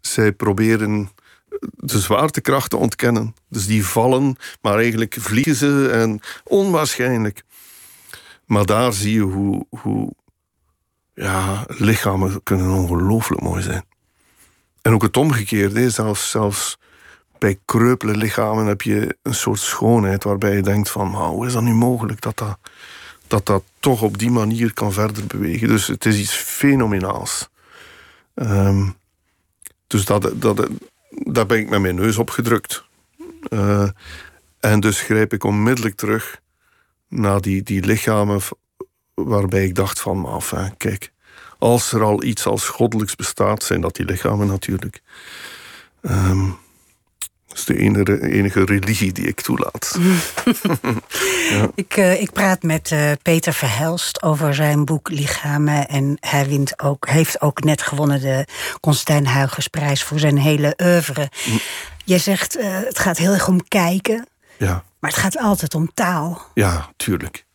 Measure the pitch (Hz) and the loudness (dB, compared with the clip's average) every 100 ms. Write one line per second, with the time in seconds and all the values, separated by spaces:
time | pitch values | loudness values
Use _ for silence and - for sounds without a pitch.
0 | - - 107 98 110 98 110 113 107 107 | -4 2 2 2 0 2 2 2 2 -2
1 | 101 _ _ _ _ 403 - - - - | -4 _ _ _ _ -12 -12 -10 -4 -2
2 | 92 104 156 151 - 139 - 113 117 - | 0 2 2 0 0 0 0 0 -2 0
3 | 123 117 107 - _ 117 98 110 95 110 | 0 0 -2 -10 _ -6 0 0 2 2
4 | 120 131 139 127 - - 110 104 117 110 | 2 2 2 -2 -10 -6 0 2 2 0
5 | 113 - 107 107 160 139 143 143 135 113 | -2 -4 -2 0 2 2 2 2 2 2
6 | 113 104 - - - 202 196 170 156 - | 2 -2 -8 -18 0 2 4 2 0 -2
7 | 123 120 107 - _ - - - - - | 0 0 -2 -4 _ -20 -20 -20 -20 -20
8 | - - - - _ 107 101 107 123 104 | -20 -20 -20 -20 _ 0 2 2 2 0
9 | 104 110 101 95 101 92 92 - 107 104 | 0 0 0 0 -2 -2 -6 -10 -4 -4
10 | 107 - _ _ _ _ _ _ _ _ | -4 -8 _ _ _ _ _ _ _ _
11 | _ - 98 95 95 98 117 - 101 110 | _ -8 -4 -2 -2 -4 -8 0 2 2
12 | 107 95 95 98 - 98 92 95 90 85 | 2 0 0 -2 -2 0 2 0 0 0
13 | 92 113 110 - 87 90 92 92 - _ | 2 2 0 -2 -2 -4 -4 -6 -8 _
14 | _ _ _ _ _ _ _ _ - 110 | _ _ _ _ _ _ _ _ 2 4
15 | 107 - 156 127 101 107 101 104 123 113 | 4 2 2 2 0 0 2 2 0 2
16 | 110 101 - 113 104 101 - - _ _ | -2 -2 -2 0 0 -2 -6 -8 _ _
17 | - - _ _ 107 98 - 113 117 127 | -20 -20 _ _ 0 0 -2 2 4 4
18 | 107 107 110 107 110 110 107 104 - 104 | 0 0 0 0 0 2 0 0 0 0
19 | 110 - - 117 - 104 - - 110 117 | -2 -4 -6 -4 -2 -2 -4 0 4 4
20 | 101 98 104 98 104 101 95 104 101 - | 4 0 0 0 2 2 2 0 0 -2
21 | 95 95 78 85 123 123 120 113 120 123 | -4 -2 -4 -2 -2 0 2 4 4 2
22 | 107 110 - - 107 101 - - - - | -2 -6 -6 -6 -8 -8 -14 -20 -20 -20
23 | - - _ 110 - 98 - _ - 120 | -20 -20 _ -2 2 0 0 _ 0 2
24 | 110 101 117 120 107 113 117 107 104 98 | 0 0 0 2 2 2 0 0 -4 0
25 | 107 104 104 101 101 87 113 110 - 107 | -2 -2 -8 -4 -4 0 2 2 0 -2
26 | - 104 101 - - - 143 135 113 98 | 2 0 0 -6 -8 0 2 4 2 0
27 | 92 - - - - _ _ - - - | -2 -4 -6 -8 -10 _ _ -20 -20 -20
28 | - _ _ - 117 101 98 98 98 - | -20 _ _ -6 0 2 4 2 0 -4
29 | _ _ _ _ _ _ - _ _ 104 | _ _ _ _ _ _ -20 _ _ -2
30 | 95 104 - - 113 104 - - - _ | 2 0 0 0 0 0 -2 -4 -14 _
31 | _ - - 120 104 113 107 107 95 90 | _ -10 -4 -2 2 0 0 0 0 0
32 | 107 107 113 - 117 117 - - _ _ | 0 0 -2 -2 0 0 -2 -14 _ _
33 | _ _ 339 330 320 - 101 101 101 - | _ _ -20 -16 -8 -2 2 2 2 -2
34 | - - - _ _ _ 104 107 104 98 | -16 -20 -20 _ _ _ 2 4 4 0
35 | - 110 107 101 101 104 110 127 113 95 | 0 2 2 0 0 2 2 2 -2 -4
36 | 107 110 - - _ _ _ _ _ _ | -2 -2 -4 -16 _ _ _ _ _ _
37 | _ - 104 98 98 95 98 98 92 110 | _ -2 2 2 2 -2 0 -2 0 0
38 | - 107 104 101 98 - _ _ - _ | 2 2 2 0 -2 -12 _ _ -18 _
39 | _ - 90 107 98 95 95 90 98 - | _ -6 0 0 2 2 0 0 -2 -2
40 | - 95 80 - - 90 98 - 113 101 | -4 -4 -4 -6 -6 -6 -6 -4 -6 -6
41 | - _ _ - - - 117 120 - 113 | -10 _ _ -20 -20 -2 2 4 2 2
42 | 107 104 - 104 - 110 - - 117 110 | 2 2 0 -2 -2 -2 -4 0 0 2
43 | 104 - - - 101 104 - 90 85 - | -2 -4 -8 -2 0 0 -2 -2 -2 -4
44 | 87 90 - 104 101 98 - 95 - - | -4 -2 0 0 0 -2 -4 -6 -6 -12
45 | _ - - - - - - - - _ | _ -20 -20 -18 -18 -20 -20 -20 -20 _
46 | 170 98 95 95 95 90 _ _ _ _ | -2 0 2 2 0 -4 _ _ _ _
47 | _ _ - _ _ - - - 104 101 | _ _ -16 _ _ -12 -4 2 2 2
48 | 98 101 - 98 101 98 98 101 95 110 | 2 0 0 2 2 2 2 2 0 0
49 | 98 92 - - - - - - - 180 | -2 -2 -4 -4 -4 -2 -4 -6 -6 2
50 | 180 180 - - - - 190 151 - 113 | 4 2 0 -2 0 0 -2 -2 -2 -4
51 | - - 381 370 330 101 104 - 185 - | -6 -4 -2 -2 0 2 0 -2 -4 2
52 | 190 185 208 - 190 185 170 156 - 156 | 4 4 0 0 0 2 0 -2 0 0
53 | 147 147 - 165 165 147 139 107 156 170 | 2 0 2 2 2 -2 -2 -2 -2 -2
54 | - - 165 151 156 139 151 147 147 156 | -6 -2 0 0 0 2 2 2 2 -2
55 | - 151 143 - 147 143 147 147 143 143 | -4 -4 -4 -4 -2 0 2 2 0 0
56 | 139 147 - 143 139 143 139 - 143 139 | 0 -2 -2 -2 0 0 -2 -2 -2 -2
57 | - 143 160 - 151 - 147 151 - 143 | 0 2 2 2 -2 0 0 0 -2 0
58 | 147 143 135 131 139 - - - - 135 | 0 0 0 -2 -2 -8 -10 -4 0 0
59 | - 147 139 131 139 - - 156 143 139 | 2 2 4 2 0 -2 -6 -4 -2 -2
60 | - 151 151 143 143 151 147 - 180 175 | -2 0 2 4 4 2 0 2 4 4
61 | 147 143 139 - 131 113 - - - - | 2 -4 -6 -4 -2 -2 -2 -10 -14 -16
62 | - 180 - 190 - 330 208 185 233 - | 0 2 2 -2 -2 -4 -4 -2 -4 -2
63 | 196 170 170 196 - 185 - 208 170 185 | -2 2 2 2 4 2 2 2 2 0
64 | - 226 240 _ _ - 98 90 - _ | 0 -4 -4 _ _ -4 -2 -2 -6 _
65 | 143 - 190 - 226 196 156 160 165 - | -4 0 0 2 0 2 0 -2 -2 0
66 | 175 175 156 170 - - 98 85 78 _ | 0 0 -2 -8 -8 0 0 0 -4 _
67 | - 90 - - _ | -4 -2 -4 -12 _